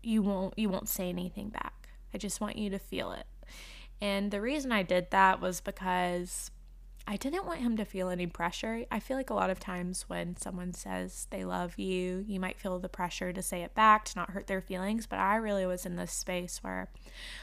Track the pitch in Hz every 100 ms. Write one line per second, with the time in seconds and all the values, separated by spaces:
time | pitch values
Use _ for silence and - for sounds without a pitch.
0 | 233 220 196 196 190 - 214 185 - -
1 | 180 180 180 - 208 - - - - -
2 | - 196 202 - 214 - 208 196 - -
3 | - - - - - - - - - -
4 | 202 196 202 202 220 294 262 220 185 180
5 | 180 190 190 190 185 175 - - 190 180
6 | 180 175 180 - - - - - - -
7 | - 202 269 349 381 330 240 226 202 190
8 | 185 180 175 - 170 - 220 226 240 208
9 | - 262 262 214 190 185 - 180 180 180
10 | - 175 175 175 185 180 180 175 196 185
11 | 185 - - 196 185 180 180 185 190 185
12 | 180 185 214 190 185 - 196 180 185 -
13 | 180 - 180 180 180 180 170 - 220 214
14 | - - 170 190 185 190 185 185 190 220
15 | 220 190 190 220 220 202 185 180 180 175
16 | 175 - - 180 175 - 190 185 185 -
17 | - - - -